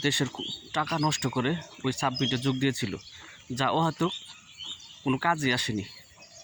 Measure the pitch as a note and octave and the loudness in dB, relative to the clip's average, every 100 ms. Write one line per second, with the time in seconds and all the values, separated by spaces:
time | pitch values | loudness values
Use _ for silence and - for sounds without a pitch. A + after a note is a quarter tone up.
0 | C#3+ - C3+ - - - - D#3 D#3 E3 | 2 2 0 -2 -10 -10 -6 -2 0 2
1 | D#3 - C3 B2+ B2+ E3+ - - C3 - | 2 2 0 0 0 0 -4 -6 -4 2
2 | C#3 C3 B2+ B2 C3+ C3 C3+ B2+ G#2+ E2+ | 0 2 0 2 2 2 2 0 -2 -4
3 | - - - - - B2+ C3 D3+ E3 - | -10 -18 -20 -16 -6 0 4 4 2 2
4 | G3 - - - - - - - - - | -2 -2 -10 -18 -18 -14 -12 -12 -14 -6
5 | C3+ C3 E3+ E3 C3+ B2 - G#2+ G2+ - | 0 2 2 2 4 2 2 -2 -4 -10
6 | - - - - | -20 -20 -20 -20